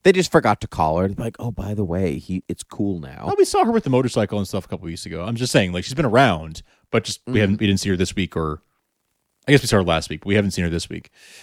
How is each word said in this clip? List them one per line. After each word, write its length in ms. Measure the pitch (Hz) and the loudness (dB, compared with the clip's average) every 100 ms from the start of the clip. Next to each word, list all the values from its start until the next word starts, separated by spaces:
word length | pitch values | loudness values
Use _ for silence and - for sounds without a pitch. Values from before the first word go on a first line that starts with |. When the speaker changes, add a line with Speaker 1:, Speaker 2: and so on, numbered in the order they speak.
Speaker 1:
They 80 | 185 | 4
just 200 | 185 175 | 4 4
forgot 300 | 165 120 104 | 2 2 0
to 60 | - | -4
call 300 | - 78 82 | -2 0 2
her. 80 | 98 | 0
They're 160 | 101 113 | -2 -8
like, 100 | - | -6
"Oh, 120 | 120 | -8
by 220 | 101 98 | -6 -6
the 120 | 104 92 | -4 -2
way, 320 | 92 92 71 | -2 -2 -4
he, 260 | - 92 - | -6 -6 -6
it's 160 | 85 | -10
cool 360 | - - 101 90 | -10 -6 -4 -4
now." 240 | 67 - - | -10 -10 -2
Speaker 2:
Well, 80 | 403 | 2
we 80 | 381 | 2
saw 180 | 415 226 | 4 2
her 60 | |
with 120 | 226 139 | 2 2
the 40 | |
motorcycle 480 | 127 127 120 101 104 | 2 2 0 0 -2
and 80 | 98 | -4
stuff 180 | 101 - | -6 -6
a 20 | |
couple 180 | 87 87 | -10 -8
weeks 200 | 80 92 | -10 -10
ago. 180 | 82 | -8
I'm 120 | 92 117 | -6 -4
just 160 | 123 | 0
saying, 200 | - 190 | 2 2
like, 100 | 87 | 0
she's 100 | - 135 | -4 -2
been 100 | 135 | 2
around, 560 | 117 135 82 80 80 - _ _ | 4 4 2 -4 -14 -18 _ _
but 140 | 113 - | -2 -2
just 160 | - - | -6 -2
we 60 | |
Speaker 1:
Mm-hmm. 60 | 123 | 2
Speaker 2:
haven't, 180 | 101 104 | 2 2
we 60 | 104 | 2
didn't 120 | 95 | 0
see 100 | 98 | 0
her 80 | 90 | 0
this 180 | 92 - | 0 -2
week, 200 | 87 82 | -4 -4
or 260 | 78 76 _ _ _ _ _ _ _ _ - | -4 -6 _ _ _ _ _ _ _ _ 4
I 40 | |
guess 80 | 143 | 4
we 60 | 123 | 4
saw 100 | 104 | 2
her 60 | |
last 260 | 87 82 - | 4 0 -2
week, 100 | 78 | -8
but 60 | 98 | 0
we 80 | 104 | 0
haven't 160 | 101 | 2
seen 140 | 92 87 | 0 -2
her 40 | |
this 200 | 82 - | -2 -6
week. 200 | 85 - _ - - | -10 -14 _ -20 -20